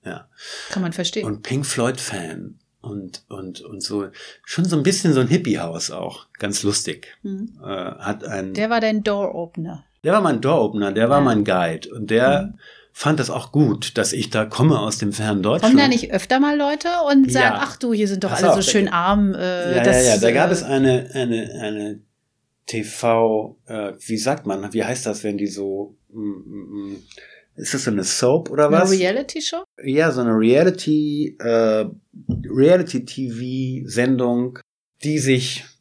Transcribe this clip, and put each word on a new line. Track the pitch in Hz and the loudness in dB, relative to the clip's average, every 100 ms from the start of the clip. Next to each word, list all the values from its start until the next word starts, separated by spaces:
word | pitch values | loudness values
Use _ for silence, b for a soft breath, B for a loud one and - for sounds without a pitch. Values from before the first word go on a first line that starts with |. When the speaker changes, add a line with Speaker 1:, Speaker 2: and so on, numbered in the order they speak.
Speaker 1:
ja. | 92 87 _ B B B B | -14 -14 _ B B B B
Speaker 2:
Kann | - | -6
man | 180 | -6
verstehen. | 165 175 - 185 | -4 -6 -4 -6
Speaker 1:
Und | 104 | -8
Pink | - 131 135 | -6 -4 -4
Floyd-Fan | - 120 127 - 98 82 87 92 - _ _ | -2 -2 -2 -8 -8 -10 -12 -14 -18 _ _
und, | - 101 92 - _ | -12 -12 -12 -16 _
und, | 101 95 90 | -14 -14 -16
und | - 98 | -16 -12
so. | - 104 98 B B B | -6 -6 -6 B B B
Schon | - - 170 | -10 -2 0
so | 165 | 2
ein | |
bisschen | 143 190 180 | 0 0 2
so | 135 | 2
ein | 123 | 4
Hippie-Haus | 170 147 90 85 82 - | 2 0 -2 -4 -8 -8
auch. | 82 90 - - _ | -8 -10 -12 -20 _
Ganz | 104 101 | -6 -4
lustig. | 101 104 - 78 - - | -2 -2 -4 -10 -14 -16
Speaker 2:
Mhm. | 202 190 226 - | -12 -10 -10 -12
Speaker 1:
Äh, | - | -12
hat | 98 87 - 101 110 | -8 -10 -10 -8 -8
ein | - 101 95 | -6 -8 -6
Speaker 2:
Der | 95 220 | -4 -2
war | 233 | 0
dein | 220 214 | 0 0
Door-Opener. | 214 202 202 - 170 - 165 147 _ _ | -2 -2 -4 -6 -10 -10 -10 -12 _ _
Speaker 1:
Der | 147 | 0
war | 202 | 2
mein | 170 120 | 2 0
Door-Opener, | 131 165 107 107 101 | 2 2 2 0 -2
der | 98 117 | 0 2
war | 143 | 4
Speaker 2:
Ja. | |
Speaker 1:
mein | 135 110 | 4 2
Guide. | 101 92 85 80 - | 2 2 0 -4 -10
Und | 117 101 | -12 0
der | 110 127 143 196 | 2 4 2 -2
Speaker 2:
Mhm. | - B B B | -10 B B B
Speaker 1:
fand | - 143 156 | -6 0 0
das | - | 0
auch | 127 - | -4 -2
gut, | 147 143 107 - - | 2 2 2 -4 -2
dass | 101 | -2
ich | - 107 | -2 -2
da | 107 | -2
komme | 110 - 151 135 | -2 2 4 4
aus | 107 104 | 0 -4
dem | 104 | -4
fernen | 98 107 101 | -2 -2 0
Speaker 2:
Kommen | |
Speaker 1:
Deutschland. | 95 147 220 262 | 2 2 6 6
Speaker 2:
da | 277 | 6
nicht | 240 - | 2 0
öfter | 190 - 254 | -4 0 2
mal | 294 294 | 2 2
Leute | 285 294 339 349 302 | 0 -2 -4 -2 4
und | 277 269 | 6 6
sagen, | 254 240 | 4 2
Speaker 1:
Ja. | 208 | 2
Speaker 2:
"Ach | 185 - | -4 -4
du, | 247 | -2
hier | 220 208 | 0 0
sind | 190 | 0
doch | 190 | -2
Speaker 1:
Pass | - | 2
Speaker 2:
alle | - | 4
Speaker 1:
auf, | 196 | 4
Speaker 2:
so | 190 | 4
Speaker 1:
da | |
Speaker 2:
schön | 214 | 2
Speaker 1:
gibt | - | 2
Speaker 2:
arm", | 175 180 208 202 | 2 2 4 4
äh, | 180 180 180 175 180 | 2 -2 -2 0 2
Speaker 1:
Ja, | |
Speaker 2:
das, | 120 127 | 6 6
Speaker 1:
ja, | 127 | 6
ja, | 104 | 6
da | 113 | 4
Speaker 2:
äh, | |
Speaker 1:
gab | 120 170 | 4 4
es | 175 | 2
eine, | - 139 135 127 127 | 0 2 4 4 0
eine, | 135 123 113 107 - | -4 -2 -2 -4 -8
eine | 107 107 104 104 _ _ _ _ _ _ - | -8 -6 -6 -10 _ _ _ _ _ _ -8
T | 113 | -8
V, | 107 - 120 113 113 110 107 - _ | -6 -2 0 4 2 2 -4 -12 _
äh, | 110 101 - | -10 -10 -10
wie | - 113 | -8 -4
sagt | 110 139 - | -2 -4 -4
man, | 95 101 | -6 -4
wie | 107 | -4
heißt | 104 123 117 | -4 -4 -6
das, | 101 | -6
wenn | 107 101 | -4 -4
die | 101 | -4
so, | 95 98 98 101 _ _ | -4 -6 -6 -8 _ _
mm, | 110 | -12
mm, | 104 98 - 101 95 104 101 | -10 -10 -14 -16 -14 -14 -12
mm, | 98 - B B B B - | -14 -18 B B B B -12
ist | - | -6
das | 135 | -4
so | 131 | -2
eine | 104 | -2
Soap | 92 - 123 151 165 | -2 0 2 2 0
oder | 135 147 | 0 4
Speaker 2:
Eine | 160 | 4
Speaker 1:
was? | 185 | 4
Speaker 2:
Reality-Show? | 190 180 220 277 330 302 339 381 _ | 4 2 -2 -4 -8 -6 -8 -12 _
Speaker 1:
Ja, | 139 135 160 | -2 2 2
so | 127 | 2
eine | 120 110 | 0 2
Reality, | 110 131 180 - - 151 151 147 151 - | 4 6 4 2 0 0 0 -2 -4 -4
äh, | 117 117 113 110 104 - _ - - | 0 2 4 2 -2 -8 _ -20 -8
Reality-T | 101 - 131 143 180 165 131 120 - 131 113 127 131 131 127 | -6 -4 4 6 6 4 -4 -6 -8 -8 -6 -6 -4 -4 -6
V | 127 | -6
Sendung, | 104 123 131 123 120 123 127 _ _ _ _ | 0 2 2 2 0 -2 -8 _ _ _ _
die | 151 151 | -4 -2
sich | 131 127 127 - - _ | 2 2 0 -8 -14 _